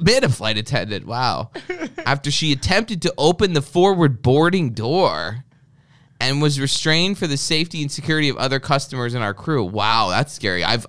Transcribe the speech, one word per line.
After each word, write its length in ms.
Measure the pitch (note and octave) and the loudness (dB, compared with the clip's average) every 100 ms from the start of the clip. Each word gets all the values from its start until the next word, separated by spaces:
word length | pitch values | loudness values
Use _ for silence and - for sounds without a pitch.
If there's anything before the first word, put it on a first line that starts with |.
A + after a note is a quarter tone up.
bit 200 | E3 B3+ | 2 4
a 60 | A#3+ | 2
flight 300 | A#2 A2 G#2+ | 0 -2 -4
attendant. 480 | G#2+ C3 G2 G2+ - | -2 -2 -2 -6 -6
Wow. 440 | A#2 B2+ F2 - - - F4+ | -2 0 -2 -4 -12 -10 -8
<laughs> 280 | D#4+ - E4 | -8 -6 -2
After 240 | C#3+ - | -2 -2
she 220 | C#3+ D#3 | -2 0
attempted 480 | C#3 - F#3 A3+ G3 | 0 2 0 0 -4
to 120 | E3+ - | -4 2
open 380 | D3 F3 G3+ | 2 4 2
the 80 | D#3+ | 2
forward 600 | C3+ F3 F#3+ F#3+ D#3 A#2 | 0 2 4 6 4 4
boarding 480 | B2 C3+ E3 F#3+ D3 | 2 4 4 2 0
door 720 | A2 A2+ E3+ E3 D#2 E2 A2+ - _ _ _ _ _ _ _ | -2 -2 2 2 0 -6 -8 -14 _ _ _ _ _ _ _
and 200 | B2 C#3+ | -2 2
was 200 | D3+ C#3 | 2 0
restrained 580 | C3+ - D#3+ D#3 F#3 G3+ | -2 -2 0 2 2 -2
for 80 | F3 | -4
the 100 | C#3 | -4
safety 460 | - D#3+ E3+ E3 | -2 -2 -2 -4
and 80 | C#3+ | -6
security 380 | - C#3+ D#3 D3 | -6 -2 0 0
of 80 | B2+ | 0
other 240 | C3 C3+ | -2 -2
customers 540 | - C#3 C#3 C3 A#2+ | 0 -2 -2 -6 -4
and 100 | B2 | -2
our 100 | G#2+ | -4
crew. 300 | G2 - D3+ | -4 -2 -2
Wow, 460 | F#2+ G#2 G#2 A2+ G2+ | -2 0 2 4 2
that's 220 | F#2 C#3+ | 0 -2
scary. 300 | - G#2 F2+ | -4 -4 -2
I've, 240 | E2+ A#2 | 0 -2